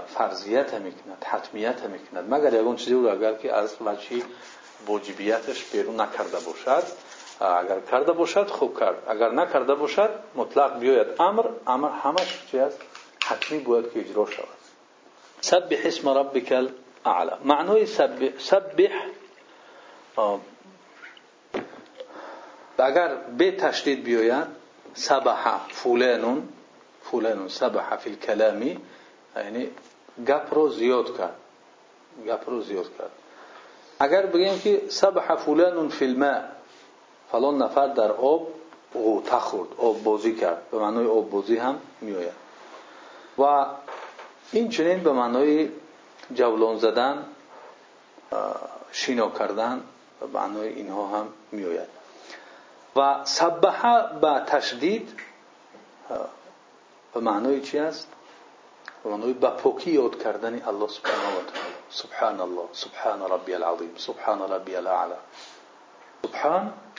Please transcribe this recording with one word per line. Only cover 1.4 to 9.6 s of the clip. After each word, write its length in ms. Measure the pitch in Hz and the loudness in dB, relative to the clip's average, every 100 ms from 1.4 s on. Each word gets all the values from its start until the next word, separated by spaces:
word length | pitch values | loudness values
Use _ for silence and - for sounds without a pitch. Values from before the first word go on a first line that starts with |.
| - 104 113 127 | -6 -6 -4 -4
می‌کند، 500 | 113 95 - 92 95 | -8 -10 -12 -12 -2
مگر 200 | 143 147 | 2 4
یگان 220 | 117 117 113 | 4 2 0
چیزی 180 | 123 | 2
رو 180 | 127 117 | 4 4
اگر 220 | 95 110 | 2 0
که 200 | 110 127 | -2 -2
از 220 | 113 107 - 107 | 0 -2 -4 -6
وجه 380 | 104 - 120 - - - - - - 104 | -6 -6 -6 -6 -14 -20 -20 -20 -14 -4
واجبیتش 800 | 104 101 95 104 113 135 123 - | -4 -4 -4 0 0 -2 -8 -4
بیرون 360 | 107 101 113 | -2 -2 -2
نکرده 360 | 104 - 92 90 | -4 -4 -4 -4
باشد. 440 | 82 - 127 151 - - - - - - | -6 -6 0 0 0 -10 -18 -20 -20 -2
اه، 180 | 95 87 | 2 2
اگر 200 | 90 95 | 0 -4
کرده 320 | - 127 160 | 0 4 4
باشد 360 | 170 165 196 202 | 4 2 2 0
خوب 320 | - 131 - | 0 -2 2
کرد، 240 | 101 85 - | 0 0 -4
اگر 240 | 110 120 | 2 2
نکرده 440 | 139 175 139 | 2 2 2